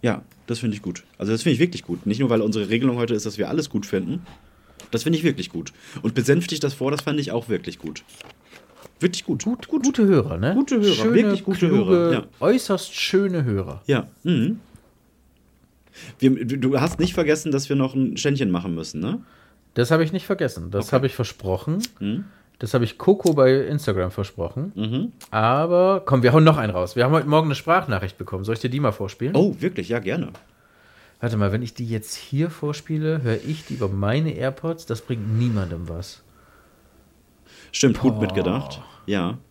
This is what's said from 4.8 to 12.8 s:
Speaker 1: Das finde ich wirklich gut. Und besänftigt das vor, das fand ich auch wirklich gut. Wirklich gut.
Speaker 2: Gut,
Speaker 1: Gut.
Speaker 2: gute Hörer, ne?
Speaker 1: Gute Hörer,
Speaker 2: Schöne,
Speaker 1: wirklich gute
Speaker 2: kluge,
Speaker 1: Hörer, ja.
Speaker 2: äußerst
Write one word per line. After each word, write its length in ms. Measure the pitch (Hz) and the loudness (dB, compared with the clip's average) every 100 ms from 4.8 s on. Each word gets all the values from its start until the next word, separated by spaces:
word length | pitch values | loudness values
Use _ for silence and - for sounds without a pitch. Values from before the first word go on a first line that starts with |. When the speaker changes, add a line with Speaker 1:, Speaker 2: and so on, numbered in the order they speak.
| - | -8
Speaker 1:
Das 140 | 117 | -4
finde 120 | 151 165 | 0 0
ich 60 | |
wirklich 240 | 160 135 90 | 0 -2 -6
gut. 240 | 82 76 - - - | -8 -10 -16 -18 -6
Und 120 | 113 | -2
besänftigt 500 | 135 131 143 175 151 | 0 2 2 2 -4
das 100 | 143 | -4
vor, 160 | 139 131 | -2 -4
das 120 | 147 | -2
fand 180 | - 151 | -2 -4
ich 100 | 139 | -2
auch 180 | 113 117 | -6 -2
wirklich 300 | 95 - 80 | -4 -4 -10
gut. 240 | 80 76 _ - - - _ - - - - _ | -12 -12 _ -20 -20 -20 _ -20 -20 -20 -20 _
Wirklich 260 | 175 175 | -4 -2
gut. 200 | - 156 | -6 -4
Speaker 2:
Gut, 240 | 214 247 - | -4 -6 -4
Speaker 1:
Gut. 160 | 311 | -2
Speaker 2:
gute 200 | 262 262 202 | 0 2 4
Hörer, 320 | 165 - 85 | 4 2 -2
ne? 160 | 117 | 0
Speaker 1:
Gute 260 | 208 277 247 | 0 2 2
Hörer, 140 | 202 | 2
Speaker 2:
Schöne, 200 | 190 220 | 2 4
Speaker 1:
wirklich 300 | 240 214 190 | 4 4 2
gute 240 | - 180 170 | -2 0 4
Speaker 2:
kluge, 220 | 202 190 | 4 4
Speaker 1:
Hörer, 220 | 180 170 | 4 4
ja. 120 | 143 - _ | 2 -2 _
Speaker 2:
äußerst 540 | 160 247 - 190 | 2 2 2 -4